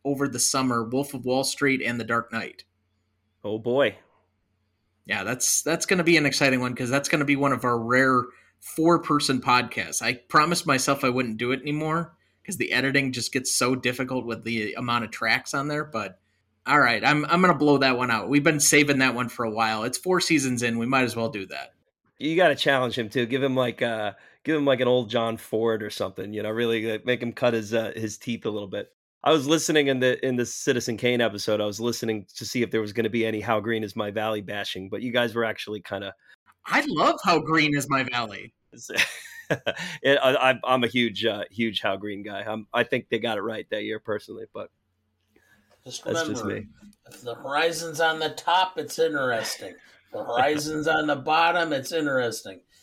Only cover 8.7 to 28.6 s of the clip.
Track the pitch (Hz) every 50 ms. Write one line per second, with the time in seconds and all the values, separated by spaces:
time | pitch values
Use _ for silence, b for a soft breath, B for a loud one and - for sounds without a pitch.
8.7 | - - 156 170 170 156 165 - 151 147 147 - 131 127 - 131 123 123 120 117
9.7 | - 123 95 82 - - - 117 127 123 _ - - 156 151 165 175 170 - 160
10.7 | 139 127 - - 139 139 - 127 123 127 127 117 110 110 120 123 131 127 - 147
11.7 | 147 151 156 156 156 170 170 - - _ _ _ _ _ - - 180 123 120 -
12.7 | - 123 127 135 135 139 135 131 127 123 113 - - 131 127 - - - 127 123
13.7 | 131 127 127 123 123 127 131 127 131 127 113 117 113 110 - 117 117 113 107 104
14.7 | - - 123 123 120 120 113 107 - - 117 113 117 127 127 - - 143 139 147
15.7 | 147 151 151 151 - 110 104 95 92 _ _ _ _ _ _ _ _ _ - 123
16.7 | 139 147 135 120 117 107 104 135 147 147 147 - 165 175 185 180 165 135 147 147
17.7 | 143 139 135 131 127 123 123 123 117 107 95 95 139 147 139 165 156 143 - -
18.7 | - 147 147 143 139 131 131 131 117 120 123 113 - - 120 113 107 110 113 110
19.7 | 110 107 110 123 127 - - 180 185 175 175 - 165 147 135 131 127 117 120 120
20.7 | 117 117 117 123 135 131 127 117 107 117 113 113 113 104 95 90 71 67 65 -
21.7 | _ _ _ _ _ _ _ _ _ - 131 151 165 175 180 160 139 - - 151
22.7 | 139 131 127 120 113 127 117 101 - 131 120 113 131 131 135 135 131 131 127 120
23.7 | 113 - 127 117 113 110 107 101 98 b b b b b b 143 160 151 143 139
24.7 | 131 123 127 120 123 127 120 107 117 117 113 113 113 107 - - - 110 113 113
25.7 | 113 107 107 104 - - 104 95 92 - 107 104 104 104 104 107 110 113 120 117
26.7 | 117 110 107 113 110 110 - 123 123 120 123 120 117 - 131 123 117 113 107 101
27.7 | 113 113 110 104 - - 113 107 104 - - 127 117 107 - 117 104 107